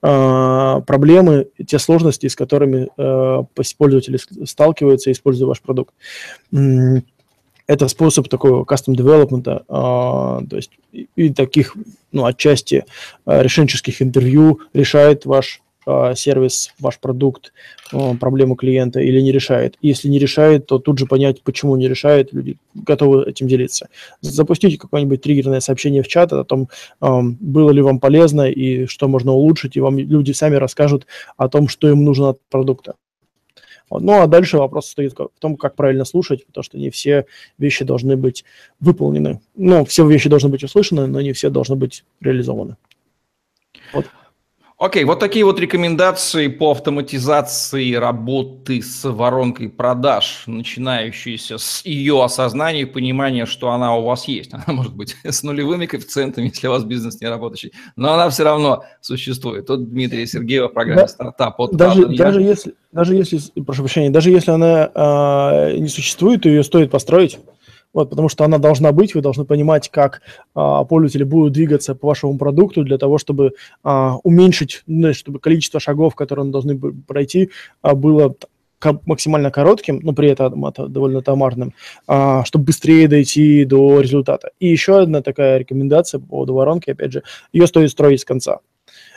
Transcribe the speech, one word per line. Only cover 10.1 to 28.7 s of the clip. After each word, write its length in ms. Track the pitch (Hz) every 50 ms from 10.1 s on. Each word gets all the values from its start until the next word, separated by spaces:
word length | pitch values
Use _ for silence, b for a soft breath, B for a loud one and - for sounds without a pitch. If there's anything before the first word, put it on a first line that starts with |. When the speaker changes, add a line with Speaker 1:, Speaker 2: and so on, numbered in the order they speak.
| 127 65 65 64 64 64 - -
Speaker 1:
то 60 | -
есть 160 | - 120 - _ _ _ _
и, 160 | - - - - -
и 180 | - 170 156 135
таких, 420 | - 135 131 - 156 139 - - 202 220 - - _ _ _
ну, 140 | - 139 127
отчасти, 600 | 120 127 - - 151 143 135 - - - 69 - B B B B B B B B
а, 160 | - 143 139
решенческих 600 | 131 127 - - 156 127 - - - - 117 - 135
интервью 560 | 131 123 135 123 127 131 151 156 156 156 156 B B B
решает 520 | - 139 - - 147 147 147 147 139 -
ваш, 360 | 135 135 135 131 - - - _ _ _ _ - -
а, 260 | 135 135 127 123 127
сервис, 580 | 131 - 143 143 131 131 127 - - - - _ -
ваш 200 | 135 135 123 -
продукт, 540 | - 131 127 127 139 139 131 - _ - _ B B B B B B B
а, 220 | - 139 139 127 123
проблему 400 | 120 123 127 131 135 135 127 127
клиента 440 | 123 - 131 127 131 127 123 123 131
или 200 | 139 131 131 131
не 120 | 135 135
решает. 460 | 131 135 - - 135 120 123 131 - _
Если 280 | - 151 139 127 - 143
не 100 | 143 143
решает, 480 | 143 135 - - 151 156 156 143 131 -
то 100 | 135 131
тут 220 | 131 - 147 131
же 80 | 135 135
понять, 340 | 139 135 139 139 127 -
почему 340 | - - 135 - - 143 135
не 120 | 131 127 131
решает, 460 | 131 - - 147 147 143 135 139 -
люди 240 | 135 135 139 143 _ _ _ -
готовы 480 | - - - 147 - 147 139 135 135 139
этим 220 | - 190 - 131 127
делиться. 420 | 131 123 127 - - - - - B B B B B B
Запустите 560 | B 147 135 147 156 151 180 - - 196 151 -
какое-нибудь 440 | - - - 147 143 139 135 135
триггерное 380 | - 143 151 139 131 135 135 131
сообщение 440 | - - 135 - - 147 143 139 131
в 40 | -
чат 260 | - 170 175 165 147
о 100 | 139 131
том, 260 | - 135 135 135 127 B B B B B B
ам, 360 | - 139 131 127 123 120 120 123
было 320 | 208 160 135 156 156 147
ли 100 | 147 143
вам 180 | 139 139 135 127
полезно 500 | - 135 143 156 170 160 147 151 139 131
и 360 | - 135 131 131